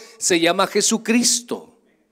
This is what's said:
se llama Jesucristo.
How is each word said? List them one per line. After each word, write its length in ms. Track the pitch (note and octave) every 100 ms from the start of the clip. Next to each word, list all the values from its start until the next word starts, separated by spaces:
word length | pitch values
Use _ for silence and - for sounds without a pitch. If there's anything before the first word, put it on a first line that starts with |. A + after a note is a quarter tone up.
| - -
se 200 | - E3+
llama 280 | E3 F#3 F#3
Jesucristo. 1120 | G#3 - A3+ A3+ A#3 A#3 - - G3+ - _ _ _ _